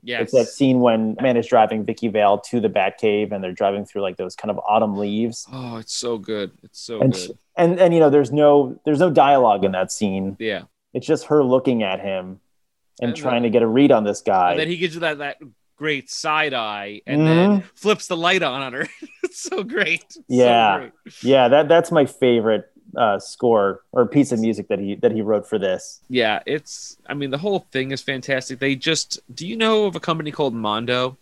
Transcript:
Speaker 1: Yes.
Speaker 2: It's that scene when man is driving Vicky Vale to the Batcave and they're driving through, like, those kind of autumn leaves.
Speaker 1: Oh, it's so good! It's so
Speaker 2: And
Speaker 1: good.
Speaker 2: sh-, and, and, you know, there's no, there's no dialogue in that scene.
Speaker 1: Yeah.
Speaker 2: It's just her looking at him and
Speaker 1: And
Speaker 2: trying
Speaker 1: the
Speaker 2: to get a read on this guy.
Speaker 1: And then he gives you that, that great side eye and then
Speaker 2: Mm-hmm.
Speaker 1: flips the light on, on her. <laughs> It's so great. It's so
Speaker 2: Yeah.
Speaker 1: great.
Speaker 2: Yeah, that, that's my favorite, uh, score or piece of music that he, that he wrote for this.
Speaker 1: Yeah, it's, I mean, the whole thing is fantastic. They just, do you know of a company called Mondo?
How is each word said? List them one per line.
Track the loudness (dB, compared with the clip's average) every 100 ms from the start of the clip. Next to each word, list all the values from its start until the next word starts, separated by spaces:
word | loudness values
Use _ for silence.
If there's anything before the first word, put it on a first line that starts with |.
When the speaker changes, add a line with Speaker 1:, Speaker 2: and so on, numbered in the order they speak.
Speaker 1:
Yes. | -8 -6
Speaker 2:
It's | 0
that | 0 0
scene | 0 2 4
when | 4 2 0 -2
man | 0 0
is | 2
driving | 4 4 0
Vicky | -6 -4 -2
Vale | 2 2 2 0
to | -2
the | 0
Batcave | 0 -2 -2 0 0 -2
and | -6
they're | -8
driving | -2 -2 -2
through, | -6 -6
like, | -6 -6
those | -10
kind | -8 -8
of | -6 0
autumn | 0 2 -2
leaves. | -4 -2 -4 -6 -14
Speaker 1:
Oh, | -14 -12 -12
it's | -12
so | -10 -6 -8
good! | -6 -8 -8 _
It's | -20 -20
so | -14 -2
Speaker 2:
And | 0
Speaker 1:
good. | 0
Speaker 2:
sh-, | -6 -16 _ 0
and, | 0 4
and, | 4
you | 6
know, | 6
there's | 6 2
no, | 4 6 6 4 -4 -2
there's | 2
no | 4
dialogue | 4 6 6 6 4
in | 2
that | -2 -4
scene. | -2 -2 -2 -6 -6
Speaker 1:
Yeah. | -6 -6 -10 _ _
Speaker 2:
It's | -10 -2
just | -4 2
her | 2
looking | 4 2 2 0
at | -2 -4
him | -6 -8 -8 -16 _ _ _ _ _ _
and | -6
Speaker 1:
And | -4
Speaker 2:
trying | -2 0
Speaker 1:
the | 2
Speaker 2:
to |
get | 2
a | 4
read | 4 6
on | 4
this | 2 -4
guy. | 0 2 2
Speaker 1:
And | 0
then | -2
he | -4
gives | -6
you | -4
that, | -6 -6
that | -10 -12 -20 _ _ _
great | -6 -6 -8
side | -10 -4 -2 -2
eye | -2 -6 -6 -10 -14 -6
and | 0 2
then | 4 4 2
Speaker 2:
Mm-hmm. | -2
Speaker 1:
flips | _ -4 -4 -4
the | -2
light | 0 0
on, | 0 -4
on | -8
her. | -8 -10
<laughs> | -10 -20 -10 -10
It's | -8
so | -10 -8
great. | -6 -4 -2 -4
It's | _ -20
so | _
Speaker 2:
Yeah. | 4 4 6 4 2
Speaker 1:
great. | -4 _ -20 -8
Speaker 2:
Yeah, | 2 4 6
that, | 4 6
that's | 4 4
my | 2
favorite, | 2 2 2 2 2 0 -4 _ _ -2
uh, | 0 0
score | -6 -4 2 2 2 -2 _
or | -4
piece | 0 2 2
of | 0
music | -2 -4 -4
that | -6
he, | -6 -2
that | -2
he | 0
wrote | -2 -2 -2
for | -4
this. | -2 -4 -8 -20 _
Speaker 1:
Yeah, | -2 0 -2 -4
it's, | -8 -8 -18 -18 -20 -12
I |
mean, | -8 -6
the | -6
whole | -4 -4 -4
thing | -6 -6
is | -8
fantastic. | -8 -8 -4 -6 -6 -6
They | -4
just, | -2 -2 -4 -4 -12 _
do | -14 -10
you | -2
know | 0 2 0
of |
a | -4
company | -4 -4 -6
called | -4 -4
Mondo? | -2 -4 -4 -2 -4 -4 -8